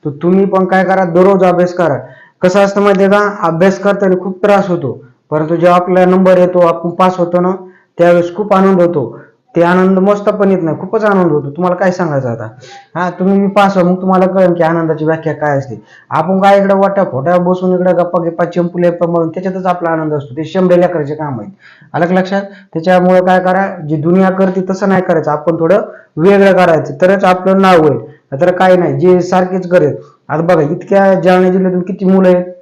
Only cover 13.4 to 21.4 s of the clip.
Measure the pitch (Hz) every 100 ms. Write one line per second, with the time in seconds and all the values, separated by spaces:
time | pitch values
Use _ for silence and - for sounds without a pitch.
13.4 | 196 196 196 190 175 185 190 185 185 185
14.4 | 180 170 160 165 165 151 156 160 160 143
15.4 | 151 139 123 104 - - _ 135 165 190
16.4 | 196 202 196 196 196 196 185 123 147 180
17.4 | 175 180 185 180 180 170 175 180 165 165
18.4 | 170 175 175 175 175 170 175 170 165 160
19.4 | 185 190 185 180 170 160 156 151 135 131
20.4 | 156 190 185 175 175 175 143 151 151 120